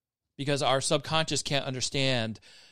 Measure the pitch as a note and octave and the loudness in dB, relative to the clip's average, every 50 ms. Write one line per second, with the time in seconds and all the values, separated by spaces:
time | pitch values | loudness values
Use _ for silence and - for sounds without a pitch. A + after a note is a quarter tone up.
0 | _ _ _ _ _ _ _ - C#3 C#3+ C#3+ C3 D3 B2 C3 C3+ - - E3 D3 | _ _ _ _ _ _ _ -6 -2 -2 0 2 2 2 2 2 2 2 0 0
1 | - - D#3 D#3+ D#3+ - D3+ C3+ - - C#3+ C#3 - C3+ C3 B2+ - - - C#3 | 0 0 0 0 0 0 0 -2 -2 0 -2 -2 -2 -2 -4 -4 -4 -2 0 0
2 | C3+ C3+ C3 A#2+ A2 A2+ G#2+ - - - - - - - | 2 2 2 2 0 -2 -4 -8 -12 -20 -20 -20 -20 -20